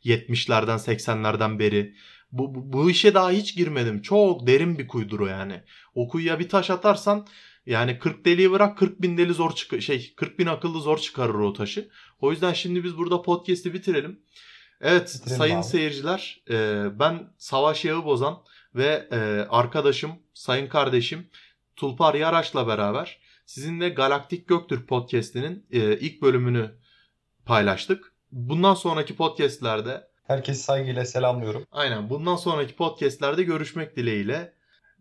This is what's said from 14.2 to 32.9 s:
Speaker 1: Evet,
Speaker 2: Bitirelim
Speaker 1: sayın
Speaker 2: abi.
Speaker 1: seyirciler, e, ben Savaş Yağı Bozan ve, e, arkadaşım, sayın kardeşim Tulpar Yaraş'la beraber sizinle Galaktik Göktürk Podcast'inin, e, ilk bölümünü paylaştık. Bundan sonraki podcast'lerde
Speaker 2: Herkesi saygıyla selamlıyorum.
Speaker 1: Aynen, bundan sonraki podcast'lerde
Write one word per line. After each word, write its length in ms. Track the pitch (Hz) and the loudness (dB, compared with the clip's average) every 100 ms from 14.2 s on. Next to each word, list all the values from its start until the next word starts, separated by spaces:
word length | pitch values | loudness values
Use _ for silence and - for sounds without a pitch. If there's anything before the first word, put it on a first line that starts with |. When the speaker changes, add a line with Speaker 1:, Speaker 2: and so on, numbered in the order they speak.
| _ - - - _ _ | _ -20 -20 -20 _ _
Speaker 1:
Evet, 340 | 143 175 175 | 2 2 2
Speaker 2:
Bitirelim 240 | 131 123 127 | -6 -6 0
Speaker 1:
sayın 180 | 156 170 | 2 2
Speaker 2:
abi. 80 | |
Speaker 1:
seyirciler, 800 | - 175 156 139 143 185 - - - | 0 0 0 -2 -4 -4 -6 -16 -4
e, 360 | 113 107 104 101 101 | -2 0 0 -4 0
ben 340 | 151 165 - _ | 0 0 -8 _
Savaş 460 | - 135 151 151 | -4 0 2 2
Yağı 200 | 170 160 | -2 -2
Bozan 380 | 156 131 139 170 _ - _ | 0 0 0 -4 _ -20 _
ve, 340 | 120 139 151 - | -2 0 0 -2
e, 40 | 117 107 104 101 | -4 0 -2 0
arkadaşım, 600 | 113 123 156 143 135 151 170 _ | 0 2 2 2 0 -4 -12 _
sayın 340 | - - 127 135 | -14 -4 -4 0
kardeşim 640 | 151 135 123 120 156 180 - - _ _ - | 0 2 2 0 -6 -12 -20 -20 _ _ -8
Tulpar 380 | 143 123 160 | -8 2 2
Yaraş'la 520 | 147 160 165 160 143 117 | 4 2 2 0 -2 0
beraber 540 | 107 104 120 170 - _ _ _ | 0 0 -2 -6 -14 _ _ _
sizinle 420 | - 147 170 175 | -12 -8 -4 -4
Galaktik 600 | 175 135 143 - 175 - | 0 0 0 -4 -10 0
Göktürk 400 | 170 170 120 - | 0 0 -6 -2
Podcast'inin, 760 | 127 120 120 104 123 143 190 - | -4 0 -4 -4 -6 -6 -8 -4
e, 260 | 123 107 107 | 0 2 2
ilk 240 | 151 - | -2 2
bölümünü 520 | 139 127 123 123 110 - _ _ _ _ _ _ - | 4 4 2 0 -2 -10 _ _ _ _ _ _ 0
paylaştık. 640 | 113 101 95 - 190 - _ _ | 2 4 0 -2 -4 -4 _ _
Bundan 420 | 127 120 156 190 | -12 -4 2 4
sonraki 420 | 190 170 156 147 - | 4 0 -2 -2 -2
podcast'lerde 920 | 165 - 143 - 120 110 113 135 - _ - | -2 0 -2 0 -2 -2 -4 -8 -12 _ -4
Speaker 2:
Herkesi 360 | 135 131 135 | -4 -2 -6
saygıyla 420 | - 139 135 123 | -2 -2 -2 -4
selamlıyorum. 600 | 123 131 127 123 110 107 - | -4 0 0 0 -4 -8 -8
Speaker 1:
Aynen, 380 | 143 143 110 104 | -4 -4 -4 -6
bundan 260 | 143 165 175 | -4 -2 -2
sonraki 400 | 175 156 135 - | 0 -2 -4 -4
podcast'lerde 640 | 165 | -4